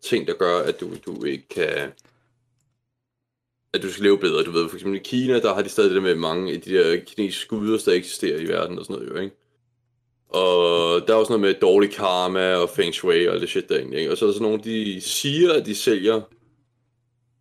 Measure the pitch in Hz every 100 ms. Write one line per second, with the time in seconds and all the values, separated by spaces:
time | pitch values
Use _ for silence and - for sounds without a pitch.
0 | - 117 76 85 90 87 76 - 87 90
1 | - 85 76 69 - - 78 76 71 -
2 | _ _ _ _ _ _ _ _ _ _
3 | _ _ _ _ _ _ _ 95 92 92
4 | 101 101 92 78 82 82 82 90 98 98
5 | - 127 131 123 110 98 98 - 101 92
6 | 92 82 82 85 95 87 90 92 82 87
7 | - - 98 90 - 110 104 110 - 110
8 | 90 - 92 73 85 87 85 90 - -
9 | - 87 98 - _ _ _ _ _ _
10 | _ _ _ 90 92 90 87 85 85 87
11 | 85 110 110 113 98 95 98 98 104 -
12 | 98 90 90 95 92 92 87 - 87 80
13 | 92 85 87 90 87 95 - 76 64 67
14 | 78 - 104 101 110 107 110 113 104 92
15 | - - 143 147 175 156 107 101 - 107
16 | 101 113 107 _ _ _ _ _ _ _
17 | _ _ _ _